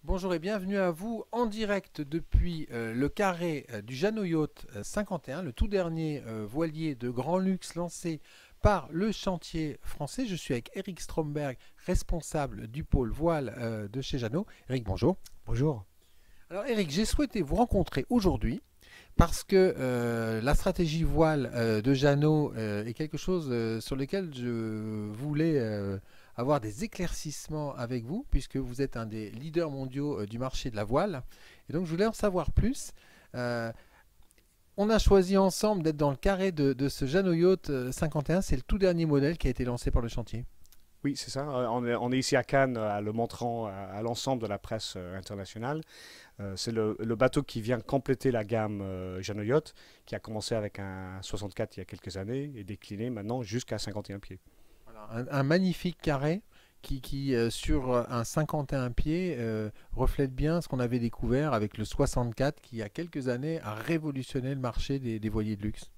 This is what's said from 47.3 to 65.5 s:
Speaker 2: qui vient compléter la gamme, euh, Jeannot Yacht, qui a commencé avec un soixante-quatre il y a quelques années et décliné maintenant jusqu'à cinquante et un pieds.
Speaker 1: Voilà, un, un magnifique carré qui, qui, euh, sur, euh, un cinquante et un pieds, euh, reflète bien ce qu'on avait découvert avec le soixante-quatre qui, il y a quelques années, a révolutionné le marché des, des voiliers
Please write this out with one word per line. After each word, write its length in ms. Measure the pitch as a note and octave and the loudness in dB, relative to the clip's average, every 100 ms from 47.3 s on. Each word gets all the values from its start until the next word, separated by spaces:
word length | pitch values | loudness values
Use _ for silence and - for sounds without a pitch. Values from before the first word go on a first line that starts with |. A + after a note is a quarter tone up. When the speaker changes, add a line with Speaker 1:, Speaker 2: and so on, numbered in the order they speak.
| - | 4
Speaker 2:
qui 200 | C#3 A#2 | -2 -6
vient 180 | G#2+ A#2+ | -2 -4
compléter 500 | - C#3 - C3 C3+ | 0 -2 0 0 2
la 140 | A#2+ | 0
gamme, 380 | G#2 A2+ G#2+ G2+ | 0 0 0 -2
euh, 400 | G2 F#2 F#2 F#2 | -6 -6 -6 -6
Jeannot 220 | F#2+ G#2 | -6 -4
Yacht, 280 | G#2 C#3+ - - - - | 2 0 0 -20 -20 -20
qui 100 | - | -10
a 40 | G#2+ | -10
commencé 360 | - G#2+ - | -6 -8 -2
avec 260 | A2+ G#2 - | -2 -4 -6
un 420 | G2 F#2+ F#2 F#2+ | -8 -8 -10 -10
soixante-quatre 560 | F#2+ G2+ G2+ - A2 - | -8 -6 -6 -6 -6 -6
il 20 | |
y 20 | |
a 40 | F#2 | -12
quelques 320 | F2+ - F#2+ | -12 -10 -8
années 340 | G2 C3 C#3+ C3 | -6 -6 -6 -10
et 80 | |
décliné 440 | F#2+ G2+ - G2+ A#2+ | -10 -12 -10 -6 -6
maintenant 320 | A#2 G2+ B2 | -4 -4 -4
jusqu'à 380 | G#2+ A#2 - G#2+ | -4 -6 -4 -6
cinquante 320 | - G#2 - | -6 -8 -8
et 20 | |
un 60 | G2+ | -10
pieds. 200 | - F#2 - _ - - | -12 -16 -20 _ -20 -20
Speaker 1:
Voilà, 240 | - A2 G#2+ | -20 -18 -10
un, 300 | A2+ B2+ C#3+ | -8 -2 0
un 20 | |
magnifique 560 | C3+ E3+ F#3 E3 F3+ - | 2 4 2 0 -4 -4
carré 420 | - C#3 D3 F3+ - - _ _ | -2 0 0 0 -4 -20 _ _
qui, 200 | - C#3 | -6 -6
qui, 340 | - C#3 C#3 | -2 -2 2
euh, 160 | A#2+ A#2 | 4 2
sur, 420 | - - D3+ B2+ | 0 2 2 4
euh, 120 | B2 A#2 | 2 2
un 160 | B2 | -2
cinquante 480 | A2+ - D3+ D#3 C#3 | 0 0 0 -2 -2
et 40 | C#3+ | -2
un 140 | B2 | 0
pieds, 460 | B2 D3+ E3 F#3 C3+ | 2 2 2 0 -2
euh, 320 | A2+ A2 G#2+ - - | -2 -2 -4 -8 -10
reflète 400 | A#2 C3 - C#3 | 0 2 2 0
bien 280 | B2+ D3+ E3+ | 2 0 0
ce 80 | D#3+ | 0
qu'on 100 | C3 | -2
avait 220 | B2 B2 | 0 2
découvert 520 | A#2 - A2 B2+ D3+ | 0 -2 2 2 4
avec 220 | A#2+ G#2 - | 2 0 -2
le 80 | |
soixante-quatre 760 | G#2+ - C#3 - A#2+ A2 C3+ - | -6 2 2 2 -2 0 -2 -2
qui, 160 | - A2+ | -10 -8
il 20 | |
y 40 | |
a 60 | A2 | -6
quelques 400 | - E3+ D3+ B2+ | -6 -6 -4 -2
années, 320 | B2 D3 E3 | 0 -2 -4
a 120 | G#2+ | -4
révolutionné 800 | G#2+ A2+ E3 D3+ C3+ B2+ C3+ B2 | -6 -2 -2 0 -6 -4 -4 -2
le 60 | C#3 | -2
marché 380 | B2+ - - C#3 | -2 -2 0 -2
des, 200 | B2+ A2 | -2 -2
des 100 | A2 | 0
voiliers 280 | A2 G#2+ | 0 0